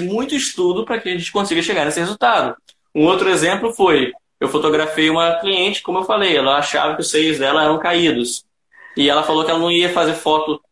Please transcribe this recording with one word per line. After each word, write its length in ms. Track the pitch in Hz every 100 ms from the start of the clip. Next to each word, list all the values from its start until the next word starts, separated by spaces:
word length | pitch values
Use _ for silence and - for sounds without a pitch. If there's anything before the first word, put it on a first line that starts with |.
| 180
muito 300 | 214 277 285
estudo 500 | - - 180 180 220
pra 140 | 226
que 100 | 185
a 20 |
gente 200 | 180 170
consiga 300 | 202 196 170
chegar 200 | 170 190 147
nesse 140 | 160
resultado. 560 | 175 214 240 208 - - _ _ _
Um 120 | - 160
outro 220 | 185 190
exemplo 440 | 170 170 196 226
foi: 380 | 226 185 147 127 - _ -
eu 80 | 135
fotografei 600 | - 156 151 156 156 156
uma 240 | 160 170 165
cliente, 420 | 196 190 190 202
como 180 | - 185
eu 40 |
falei, 340 | 185 214 190 147
ela 200 | 135 143
achava 360 | 143 147 151 151
que 60 |
os 80 | 156
seios 300 | 151 160 143
dela 240 | 135 151
eram 160 | 156 156
caídos. 680 | 175 175 165 123 120 - _ _ _ _ - -
E 140 | 143
ela 140 | 147
falou 200 | 156 156
que 60 | 160
ela 100 | 165
não 120 | 170
ia 180 | 170 175
fazer 240 | 175 160
foto, 480 | 160 - 156 156 147 _